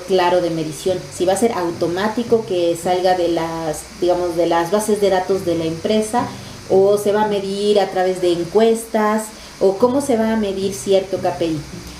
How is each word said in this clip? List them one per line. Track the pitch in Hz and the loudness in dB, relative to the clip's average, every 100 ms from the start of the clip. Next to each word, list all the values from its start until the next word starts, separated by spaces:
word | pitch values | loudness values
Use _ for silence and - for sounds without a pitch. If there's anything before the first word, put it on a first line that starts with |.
| - | 0
claro | 185 175 180 | 2 4 2
de | 170 | 2
medición. | 165 156 151 190 180 - - | -2 -4 -4 -2 -2 -4 -2
Si | 180 | 0
va | |
a | 190 | 2
ser | 233 | 2
automático | 180 170 170 170 180 214 226 226 226 220 | 0 -4 -2 -2 0 -2 -2 0 0 2
que | 175 170 170 | 0 0 0
salga | 185 180 185 180 | 0 2 2 2
de | 170 | 2
las, | 165 165 165 160 151 - - | 0 -2 -4 -6 -6 -10 -2
digamos, | 175 175 180 165 | 0 2 0 0
de | 170 | 2
las | 170 165 | 2 2
bases | 208 214 202 | 0 0 2
de | 196 | 2
datos | 190 185 190 | 2 0 -2
de | 170 165 | 0 -2
la | 160 | -2
empresa, | 160 208 214 214 240 269 - - - - | -4 0 0 0 -2 -4 -8 -14 -14 0
o | 190 196 202 | 4 4 4
se | 208 | 2
va | 185 | 2
a | 185 | 2
medir | 202 196 196 208 208 | 0 -2 -2 2 2
a | 190 | 2
través | 185 185 180 | 0 0 0
de | 180 | 0
encuestas, | 170 170 208 226 226 - 220 214 220 220 - - - | 0 0 2 4 2 -2 0 2 0 -4 -12 -16 -2
o | 190 190 | 0 2
cómo | 247 269 | 2 2
se | 277 220 | 0 0
va | 220 | 2
a | 220 | 0
medir | 202 190 196 196 | -2 -2 -4 -4
cierto | 196 196 190 185 | 0 2 2 -2
K | 185 180 | -2 -2
P | 165 | -2
I. | 156 - 175 - - | -2 -6 -12 -14 -16